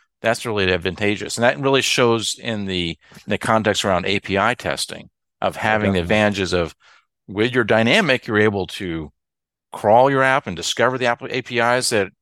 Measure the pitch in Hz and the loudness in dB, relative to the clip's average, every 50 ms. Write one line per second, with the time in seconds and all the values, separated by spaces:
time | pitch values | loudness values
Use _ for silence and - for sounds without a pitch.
0 | _ _ _ _ - 113 110 - - 123 110 104 98 92 90 87 82 95 85 - | _ _ _ _ -2 -2 -2 0 -2 -4 -2 0 2 2 0 0 0 -4 -4 -2
1 | 104 104 104 92 98 - - - 117 120 - 147 139 135 135 135 120 - - - | -2 -2 -2 -2 -6 -8 -4 0 2 2 2 2 0 0 2 2 0 0 0 2
2 | 131 117 117 113 107 - - - - 117 113 104 101 95 95 90 87 85 82 - | 2 2 2 0 -2 -6 -8 -8 -8 -8 -6 -6 -6 -4 -4 -4 -4 -4 -6 -10
3 | _ _ - - - - 101 98 - - 113 110 104 107 104 - - 104 95 87 | _ _ -20 -20 -6 -6 -4 -4 0 0 0 2 2 0 0 0 0 0 0 0
4 | 90 98 98 101 - - 95 98 98 113 123 - - 92 71 - - - - 80 | 0 -2 -4 -4 -4 -2 -2 0 2 0 0 -2 -4 -6 -4 -4 -6 -8 -10 -16
5 | - - _ _ _ _ _ _ - 98 90 - - 110 107 107 104 98 98 90 | -16 -20 _ _ _ _ _ _ -4 -4 -4 -2 -2 0 0 2 2 2 0 0
6 | 85 87 110 107 107 104 101 95 95 87 92 90 85 80 - _ _ _ - _ | 0 0 2 2 2 2 0 0 -2 -2 0 -2 -2 -4 -6 _ _ _ -20 _
7 | _ _ _ _ _ - 98 98 110 123 123 131 117 101 120 110 113 117 143 214 | _ _ _ _ _ -10 -4 -2 -2 0 0 -2 0 2 2 2 4 4 2 2
8 | 214 151 131 120 - - 110 104 107 110 101 101 92 85 - - 104 90 82 80 | 2 2 0 -2 -2 -2 2 2 2 2 2 0 -6 -6 -8 -10 -8 -6 -6 -8
9 | 78 73 _ _ _ _ _ _ _ _ _ _ _ _ - - - 107 107 120 | -8 -10 _ _ _ _ _ _ _ _ _ _ _ _ -14 -2 2 4 6 6
10 | 127 139 139 135 135 131 131 139 - 117 90 82 85 - - - 117 123 127 131 | 6 4 4 2 2 4 2 2 0 -4 -8 -6 -6 -6 0 2 2 2 2 0
11 | 127 120 120 - 131 - - 127 120 - 127 117 117 120 120 127 123 - 123 107 | 0 0 0 -2 -4 -6 -6 -6 -6 -4 -2 0 2 2 2 0 0 0 0 0
12 | 98 92 - _ | 0 0 -4 _